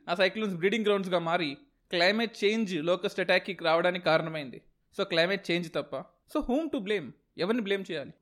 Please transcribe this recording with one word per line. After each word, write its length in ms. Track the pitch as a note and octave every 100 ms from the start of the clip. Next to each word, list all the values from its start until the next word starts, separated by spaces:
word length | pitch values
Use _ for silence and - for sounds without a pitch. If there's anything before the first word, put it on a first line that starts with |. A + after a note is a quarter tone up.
| -
ఆ 60 |
సైక్లోన్స్ 420 | F3+ F#3+ G#3+ G#3+ E3+
బ్రీడింగ్ 280 | F#3+ A3+
గ్రౌండ్స్‌గా 340 | G#3 G3+ F#3 F3
మారి, 380 | E3 F3 D#3 C#3 - _ _
క్లైమేట్ 540 | F3+ F3+ A3 A3+ -
చేంజ్ 300 | G3+ A3+ G#3
లోకస్ట్ 460 | F3 E3 F3+ G3+ -
అటాక్కి 380 | F3+ F3+ G#3 F3
రావడానికి 420 | E3 E3 F3 F3+
కారణమైంది. 580 | F3+ D#3+ E3 D#3+ C3 - - _ _ -
So, 40 |
క్లైమేట్ 460 | G3 E3 F3 G3 -
చేంజ్ 220 | F3 E3
తప్ప? 220 | D3+ C3+ C3+ - _ _ D#4
So, 80 |
whom 240 | C#4 C4 D#4+
to 60 | C#4+
blame? 300 | G3 G#3 C#3 - _ -
ఎవరిని 240 | F3+ A#3+
బ్లేమ్ 220 | G3 G3 F#3+
చేయాలి? 220 | D#3+ C3 -